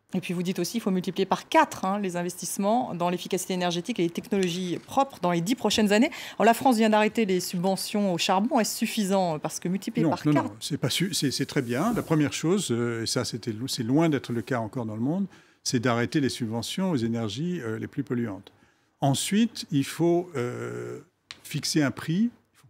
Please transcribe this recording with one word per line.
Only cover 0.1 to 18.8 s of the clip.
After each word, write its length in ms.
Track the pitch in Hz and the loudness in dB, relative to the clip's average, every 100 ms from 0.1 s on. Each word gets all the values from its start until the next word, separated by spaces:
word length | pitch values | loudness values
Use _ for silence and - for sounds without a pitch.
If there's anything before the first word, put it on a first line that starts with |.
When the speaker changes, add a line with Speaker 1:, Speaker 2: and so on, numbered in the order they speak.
Speaker 1:
Et 60 | 185 | -6
puis 140 | - | -4
vous 100 | 175 | -4
dites 160 | 180 185 | -2 -2
aussi 120 | 175 | -4
qu'il 80 | 233 | -2
faut 120 | 208 | -2
multiplier 340 | 185 180 175 190 | -2 -2 -2 0
par 220 | - - | -2 2
quatre, 360 | 320 294 - | 4 4 0
hein, 140 | 190 208 | -2 -2
les 180 | 190 175 | -2 -4
investissements 800 | 175 - - - 196 240 - | -4 -6 -6 -2 0 0 0
dans 160 | 175 175 | -2 -2
l'efficacité 420 | 180 - 185 - | -2 -2 -4 -2
énergétique 460 | 180 175 175 175 233 | -2 0 0 -2 0
et 40 | |
les 80 | 170 | 0
technologies 680 | 190 - 202 185 175 180 156 - | -2 -2 0 2 0 -4 -6 -2
propres 320 | 262 269 - | 0 0 0
dans 120 | 180 | 0
les 80 | 175 | 2
dix 160 | 170 254 | 0 0
prochaines 360 | 214 - 214 | 2 4 4
années. 180 | 208 294 - - - | 6 4 0 -8 4
Alors, 60 | |
la 100 | 208 | 4
France 220 | 233 269 220 | 6 4 6
vient 140 | 220 | 6
d'arrêter 340 | 214 214 233 | 6 4 2
les 160 | 208 185 | 2 0
subventions 720 | - 180 190 190 - 208 202 | 0 0 0 0 -2 0 0
au 40 | 170 | 0
charbon. 420 | - 190 226 277 | 2 2 4 2
Est-ce 160 | 208 - | 2 -2
suffisant ? 640 | 220 - 190 196 180 151 | -2 -2 2 2 2 0
Parce 180 | 160 - | -4 -6
que 100 | 175 | -4
multiplier 360 | 190 - - | -4 -2 0
Speaker 2:
Non, 60 | 160 | 2
Speaker 1:
par 140 | 175 151 | 2 2
Speaker 2:
non, 60 | |
Speaker 1:
quatre. 120 | 139 | 2
Speaker 2:
non, 120 | - - | 0 -6
c'est 180 | - 147 | -6 -4
pas 120 | 131 | -2
su-, 220 | - 170 | 0 0
c'est, 200 | - 135 | 0 -2
c'est 140 | - 135 | -2 -2
très 160 | 147 | -2
bien. 300 | 117 120 170 | -2 -2 0
La 80 | 214 | -2
première 300 | - 156 139 | 0 2 2
chose, 360 | - 156 202 156 | 0 0 0 0
euh, 320 | 117 120 113 | 0 0 -2
et 40 | 110 | -2
ça 180 | 127 | -2
c'était 280 | 117 113 120 | -2 -6 -6
lo-, 140 | 107 131 | -6 -6
c'est 160 | - | -4
loin 260 | 113 143 165 | 0 2 4
d'être 240 | 139 - | 0 -2
le 100 | 117 | -6
cas 180 | - 123 | -4 -4
encore 260 | 110 131 110 | -4 -6 -6
dans 100 | 110 | -2
le 60 | |
monde, 240 | 127 185 190 - _ _ | -2 -2 -4 -8 _ _
c'est 160 | - 123 | -2 0
d'arrêter 400 | 127 117 120 160 | 2 2 2 0
les 80 | 127 | 0
subventions 640 | - 113 117 - - 190 | -2 -4 -4 -4 -2 0
aux 40 | 143 | 0
énergies, 640 | 113 117 110 110 175 175 | 0 -2 -4 -4 -4 -4
euh, 180 | 113 113 | -6 -6
les 80 | 113 | -6
plus 160 | - | -8
polluantes. 480 | - 120 113 95 - - _ _ | -4 -2 -2 -6 -14 -20 _ _